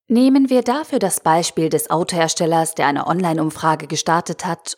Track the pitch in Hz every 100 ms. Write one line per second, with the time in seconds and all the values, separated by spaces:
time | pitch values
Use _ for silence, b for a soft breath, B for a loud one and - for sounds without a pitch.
0 | - 226 262 277 269 254 240 269 311 262
1 | 190 - - 165 170 - 160 151 - 160
2 | 175 175 160 - 165 165 160 - 143 143
3 | - 170 175 160 156 - 160 156 147 156
4 | - 165 - 165 175 170 -